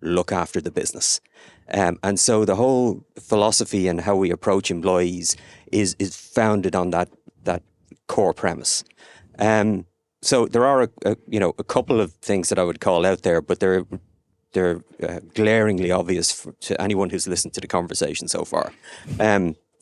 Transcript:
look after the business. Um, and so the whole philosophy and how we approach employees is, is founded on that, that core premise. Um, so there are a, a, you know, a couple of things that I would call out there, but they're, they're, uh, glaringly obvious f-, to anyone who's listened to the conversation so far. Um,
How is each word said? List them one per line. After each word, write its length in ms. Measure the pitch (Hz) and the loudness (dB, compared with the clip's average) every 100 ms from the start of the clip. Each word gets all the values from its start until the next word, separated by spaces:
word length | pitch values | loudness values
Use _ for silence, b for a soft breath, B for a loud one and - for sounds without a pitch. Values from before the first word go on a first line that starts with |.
look 320 | 82 90 104 | -2 -2 0
after 300 | 95 85 147 | -2 -2 -4
the 80 | 139 | -4
business. 500 | - - - - - b b b b - | -4 -6 -4 -2 -4 b b b b -6
Um, 240 | 98 90 87 | 0 0 0
and 160 | 95 98 | -2 0
so 280 | - 110 104 | 2 2 2
the 80 | |
whole 500 | 95 127 127 123 90 - - | 2 2 2 2 -2 -8 -20
philosophy 680 | - 110 104 107 107 101 92 | -2 2 2 2 0 0 0
and 120 | 85 | 0
how 160 | 85 98 | 0 2
we 140 | 95 | 2
approach 400 | 87 - 98 - | 0 0 0 0
employees 640 | 87 90 90 90 90 85 - B B B | -2 0 2 0 -2 -4 -6 B B B
is, 240 | 104 98 - | 0 0 -2
is 180 | 98 - | -6 -6
founded 600 | - - 110 104 92 92 | -4 0 2 2 0 -2
on 140 | 90 | 0
that, 200 | 87 90 _ _ _ | -2 -4 _ _ _
that 180 | - 87 - _ _ - - | -6 -6 -8 _ _ -18 -6
core 260 | - 95 | 0 0
premise. 520 | 80 92 78 - - - B B B B - | 0 -2 -2 -4 -4 -6 B B B B -2
Um, 460 | 104 107 104 98 87 _ _ _ | 2 4 2 0 -6 _ _ _
so 240 | - 131 117 | 0 2 2
there 180 | 117 | 2
are 200 | 127 135 | 4 4
a, 40 | 120 - | 2 -2
a, 120 | - 107 - | -4 -4 -2
you 120 | 110 | 0
know, 140 | 90 - | 0 0
a 60 | |
couple 360 | - - - 117 | -2 -2 2 2
of 120 | 95 | 0
things 340 | - - 101 85 | -4 -2 -2 0
that 100 | - | 0
I 40 | |
would 180 | 90 - | 0 -2
call 240 | - 87 | 0 2
out 180 | 90 92 | 2 2
there, 200 | 92 85 | 2 0
but 160 | 76 85 | 0 0
they're, 240 | 95 92 90 95 - _ _ _ _ | 2 0 -2 -10 -14 _ _ _ _
they're, 280 | 95 90 85 - - | 0 0 0 -6 -10
uh, 180 | 85 85 - | -8 -8 -8
glaringly 560 | - 107 113 107 95 90 | 0 2 4 2 2 0
obvious 560 | 92 87 90 82 - - | 0 0 0 -2 -4 -10
f-, 80 | - | -14
to 200 | - - | -6 -4
anyone 300 | 92 98 98 | -2 0 -2
who's 160 | 98 95 | -4 -4
listened 260 | 87 - | -4 -6
to 60 | - | -8
the 60 | - | -6
conversation 640 | 92 87 - 73 78 - | -4 -4 -4 -4 -4 -6
so 160 | 85 | -6
far. 280 | 78 80 - - B B B 104 | -4 -4 -4 -8 B B B -2
Um, 360 | 107 101 90 78 _ _ | 2 4 2 -4 _ _